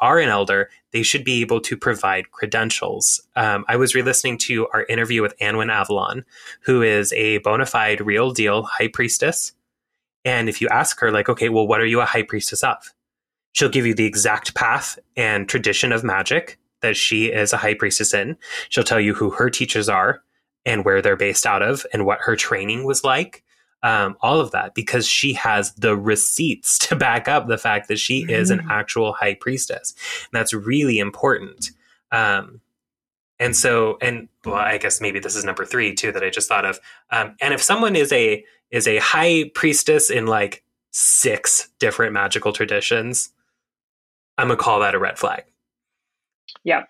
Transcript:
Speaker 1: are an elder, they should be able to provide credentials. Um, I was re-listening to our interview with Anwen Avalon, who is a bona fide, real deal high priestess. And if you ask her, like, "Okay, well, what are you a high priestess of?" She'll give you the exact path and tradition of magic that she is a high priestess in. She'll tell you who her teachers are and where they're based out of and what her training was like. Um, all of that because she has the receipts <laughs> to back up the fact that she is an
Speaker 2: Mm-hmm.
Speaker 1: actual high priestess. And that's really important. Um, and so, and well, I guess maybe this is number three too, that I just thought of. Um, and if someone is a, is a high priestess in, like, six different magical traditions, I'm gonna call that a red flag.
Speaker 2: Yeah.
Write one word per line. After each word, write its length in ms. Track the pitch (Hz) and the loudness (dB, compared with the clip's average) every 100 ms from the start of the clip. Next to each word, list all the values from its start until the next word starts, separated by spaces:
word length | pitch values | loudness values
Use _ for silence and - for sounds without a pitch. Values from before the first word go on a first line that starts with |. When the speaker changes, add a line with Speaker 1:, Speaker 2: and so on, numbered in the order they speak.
Speaker 1:
are 180 | 120 160 | 4 4
an 120 | 147 | 4
elder, 400 | 104 98 98 98 - _ | 2 2 2 0 -6 _
they 100 | 117 | -2
should 200 | 113 143 | 0 0
be 200 | 127 123 | 0 0
able 180 | 113 117 | 0 0
to 160 | 113 113 | -2 -4
provide 540 | - 110 98 95 92 | -2 0 0 0 -4
credentials. 920 | - 107 113 110 - 95 101 - - - - | -8 -4 -2 -2 -2 -4 -2 -2 -2 -4 -2
Um, 280 | 110 101 104 | 0 0 0
I 80 | 117 | 0
was 180 | 127 | 2
re-listening 440 | 127 127 127 135 117 | 2 2 0 -2 -4
to 280 | - 120 113 | -2 -2 -2
our 120 | 110 | -2
interview 360 | 107 113 113 117 | -2 -2 0 0
with 180 | 104 - | 0 -2
Anwen 320 | 104 110 110 | -2 -2 0
Avalon, 540 | 107 98 104 95 113 - - - - | 0 0 0 -2 -4 -12 -20 -20 -8
who 180 | - 127 | 0 4
is 320 | 113 107 101 | 4 2 0
a 260 | 110 110 104 | 0 0 0
bona 280 | 101 110 131 | 0 0 0
fide, 340 | 120 107 104 | 0 0 0
real 300 | 104 104 127 | 0 2 2
deal 300 | 123 107 104 | 2 0 0
high 260 | 110 - 110 | -2 -2 -2
priestess. 640 | - 117 - 143 165 - - _ _ _ _ _ _ | -2 -2 0 -2 -2 -6 -12 _ _ _ _ _ _
And 240 | 127 123 113 | -2 0 -2
if 140 | 104 | -2
you 60 | - | 0
ask 300 | 113 151 - | 0 0 0
her, 120 | 117 | 0
like, 160 | 107 104 | 2 0
"Okay, 220 | 123 113 | 0 0
well, 160 | 113 107 | 2 2
what 160 | 110 | 2
are 40 | 113 | 2
you 140 | 117 | 2
a 60 | 117 | 2
high 160 | 117 | 0
priestess 420 | 107 107 - - | -2 -4 -4 -2
of?" 300 | 131 - - _ _ _ _ _ _ | -2 -2 -8 _ _ _ _ _ _
She'll 160 | - 135 | 0 2
give 160 | 131 | 2
you 80 | 120 | 2
the 120 | 110 110 | 2 0
exact 480 | 107 113 107 - | 2 0 0 -2
path 440 | - 120 127 - - _ | -2 0 0 -4 -12 _
and 320 | - 113 104 98 | -2 0 0 -2
tradition 460 | 127 107 98 131 | -2 0 0 0
of 100 | 113 | 0
magic 560 | 117 95 92 151 - - _ _ | 0 -2 0 -2 -2 -12 _ _
that 160 | 117 107 | -2 0
she 300 | - 110 110 | 0 2 0
is 260 | 110 104 | 0 0
a 60 | 110 | 0
high 160 | 107 | 0
priestess 400 | 107 104 - 107 | 0 -2 0 0
in. 240 | 107 101 160 - - - | 0 -2 -8 -10 -12 -4
She'll 120 | - | -2
tell 160 | 113 113 | 2 2
you 120 | 104 | 2
who 160 | 101 104 | 2 -2
her 200 | - 120 | 0 0
teachers 400 | - 120 113 107 | 0 -2 0 0
are 320 | 98 98 135 _ _ _ _ | 2 2 0 _ _ _ _
and 220 | - 113 101 | -4 0 2
where 160 | 98 | 2
they're 140 | 98 95 | 2 0
based 280 | 101 92 | 0 0
out 160 | - 98 | 0 2
of 240 | 101 139 - | 0 -2 -4
and 140 | 107 98 | -2 0
what 140 | 104 | 0
her 120 | - | 0
training 500 | 110 - 107 98 113 | -2 0 -2 -2 -4
was 200 | 135 135 | -2 0
like. 400 | 139 131 185 - _ _ _ _ | 2 0 -2 -10 _ _ _ _
Um, 320 | 117 110 98 101 | 0 2 0 0
all 180 | 117 156 | 2 2
of 140 | 135 | 2
that 240 | 101 95 - | -2 -4 -6
because 320 | 110 123 110 | -2 -2 0
she 240 | - 139 | 0 0
has 420 | 127 117 104 101 | 0 0 0 0
the 220 | - 117 104 | 0 0 2
receipts 800 | 104 107 - - 160 120 - - | 2 2 2 0 -2 -2 -2 0
<laughs> 80 | - | 0
to 80 | |
back 320 | 156 131 117 131 | 0 2 0 2
up 220 | 147 117 | 0 0
the 100 | 113 | -2
fact 300 | 110 107 - | 0 -2 -2
that 100 | 104 | -4
she 260 | - 131 120 | -2 -2 0
is 220 | 113 107 | 0 2
an 100 | 95 | 0
Speaker 2:
Mm-hmm. 100 | 82 | 0
Speaker 1:
actual 420 | 107 104 - 110 | -2 -2 -2 -2
high 220 | 101 104 | 0 -2
priestess. 580 | 98 - 131 - - - - - - - | -2 -4 -4 -6 -8 -10 -12 -10 -10 -6
And 60 | 120 | -4
that's 160 | 110 | -2
really 460 | 110 104 139 143 110 | -4 -2 0 2 0
important. 680 | 101 - 135 120 95 - - - _ _ _ | -2 -2 0 0 -4 -10 -12 -12 _ _ _
Um, 480 | 117 110 101 98 117 _ _ _ _ _ _ _ - | 0 0 0 -4 -14 _ _ _ _ _ _ _ -4
and 160 | 120 120 | -2 2
so, 420 | 131 117 110 110 | 2 2 2 0
and 280 | 123 120 113 _ | -4 -6 -10 _
well, 100 | - | -6
I 240 | 101 104 104 | -2 -2 -2
guess 220 | 104 - | -2 -2
maybe 180 | 107 98 | -2 -4
this 160 | 98 | -6
is 100 | 107 | -6
number 200 | 98 92 | -6 -6
three 300 | 95 127 107 | -4 -2 -2
too, 180 | 98 113 | -2 -4
that 100 | 95 | -2
I 80 | 95 | -4
just 180 | 92 - | -4 -2
thought 160 | 104 | 0
of. 140 | 98 95 - - _ | 0 -4 -12 -20 _
Um, 240 | 117 107 - | -4 -4 -4
and 120 | 139 | -2
if 80 | 139 | 0
someone 360 | - 208 220 185 | 0 2 2 2
is 160 | 139 | 2
a, 320 | 139 113 104 - _ _ | 4 2 0 -4 _ _
is 160 | 120 113 | -2 0
a 120 | 107 | 2
high 520 | - 156 170 165 151 | 2 2 4 2 0
priestess 580 | - 160 147 - 151 147 | 0 0 2 2 2 2
in, 160 | 123 113 | 0 0
like, 360 | 110 101 - _ _ _ | 0 0 -4 _ _ _
six 760 | - - - 131 104 - - - _ | -2 2 2 2 0 0 0 -2 _
different 320 | 117 - 113 | -2 0 0
magical 400 | 104 98 - 107 | 0 -2 -2 -2
traditions, 800 | 101 110 104 - 117 117 123 - _ _ _ _ _ _ _ _ _ _ - | -2 -2 0 0 -2 -2 -4 -6 _ _ _ _ _ _ _ _ _ _ -4
I'm 80 | 123 | 0
gonna 80 | 117 | 0
call 220 | - 104 | 2 2
that 140 | 101 | 2
a 40 | 95 | 0
red 180 | 95 95 | -2 -2
flag. 240 | - 92 - _ _ _ _ _ _ _ _ _ - - | -4 -4 -10 _ _ _ _ _ _ _ _ _ -20 -12
Speaker 2:
Yeah. 200 | 165 156 - | -2 -2 -2